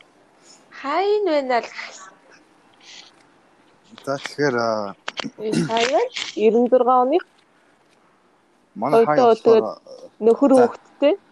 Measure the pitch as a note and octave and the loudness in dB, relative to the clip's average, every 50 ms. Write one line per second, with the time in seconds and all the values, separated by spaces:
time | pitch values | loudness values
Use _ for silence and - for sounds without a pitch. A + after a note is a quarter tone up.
0 | _ _ _ _ _ _ _ _ _ - - _ _ _ - - - C#4 D4 E4+ | _ _ _ _ _ _ _ _ _ -20 -20 _ _ _ -20 -16 -10 -6 -4 -4
1 | F#4+ G4+ G#4 G#4+ G#4 F4+ D#4 D4 C#4 B3+ B3+ A#3 A3 - - - - - - - | -2 -2 -2 -2 -2 -2 -2 -2 -2 -2 -2 -4 -4 -6 -12 -16 -18 -18 -18 -20
2 | - - - _ _ _ - _ _ _ _ _ _ _ _ _ - - - - | -20 -20 -20 _ _ _ -20 _ _ _ _ _ _ _ _ _ -20 -20 -20 -20
3 | - - _ _ _ _ _ _ _ _ _ _ _ _ _ _ _ _ - - | -20 -20 _ _ _ _ _ _ _ _ _ _ _ _ _ _ _ _ -20 -16
4 | - - C3+ C#3 - - - - C#3+ D3 B2 A#2+ A#2 A2+ A2 G#2+ G#2 G2+ F#2+ - | -10 -10 -10 -8 -10 -12 -6 -4 -2 -2 -2 -2 -2 -2 -2 -4 -6 -8 -12 -14
5 | _ - - - - - - - G#3+ A3 - E4 - - A3+ A3+ A#3 B3 C#4 F4 | _ -14 -12 -12 -12 -12 -14 -10 -8 -4 -2 -2 -2 -2 -2 -2 -2 0 0 -2
6 | A#4+ B4+ - - - - - - G#3 A3 G3+ A#3 B3 A#3+ B3+ B3+ B3 A#3 B3+ B3+ | -2 -4 -6 -10 -12 -10 -6 0 2 2 2 2 2 2 2 2 2 2 2 2
7 | B3 C4 D4 F#4 - - _ _ _ _ _ _ _ _ _ _ _ _ _ _ | 2 2 0 -2 -2 -6 _ _ _ _ _ _ _ _ _ _ _ _ _ _
8 | _ _ _ _ _ _ _ _ _ _ _ _ _ _ _ - G#3+ C#3 D3+ A3+ | _ _ _ _ _ _ _ _ _ _ _ _ _ _ _ -8 -4 0 2 2
9 | A#3 A#3 B3 - B3+ A#3 A3 A3 - A#3 A3+ A3 G#3+ G#3 F3 - _ - - - | 2 2 2 2 4 4 2 2 2 4 4 4 2 0 -6 -12 _ -20 -20 -20
10 | - - - _ G#3 A3+ A#3 - C#4 C#4 C4+ C4 A#3+ A3+ - - _ _ _ _ | -20 -20 -14 _ 0 0 2 4 4 4 6 4 4 2 0 -6 _ _ _ _
11 | - C#4+ F4 G4 - _ | 0 0 0 -2 -6 _